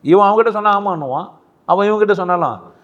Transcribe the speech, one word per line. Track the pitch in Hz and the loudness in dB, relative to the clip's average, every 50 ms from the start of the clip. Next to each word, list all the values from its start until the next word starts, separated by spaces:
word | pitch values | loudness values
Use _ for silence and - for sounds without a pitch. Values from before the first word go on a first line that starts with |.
இவன் | _ 135 165 196 208 196 | _ 4 4 4 4 4
அவன்கிட்ட | 208 220 226 233 | 2 2 0 0
சொன்னா | 202 214 208 214 202 202 | -2 -2 0 0 0 0
ஆமான்னுவான், | 202 202 185 160 147 131 127 147 180 - - _ _ _ _ _ _ | -2 -4 -6 -6 -6 -6 -8 -8 -8 -10 -18 _ _ _ _ _ _
அவன் | - 170 185 202 208 | -2 0 0 2 0
இவன்கிட்ட | 214 214 214 202 | 2 2 2 2
சொன்னாலும் | 208 185 185 180 180 175 165 135 110 95 - - _ _ | 2 -2 0 -2 -2 -2 -2 -4 -4 -8 -14 -20 _ _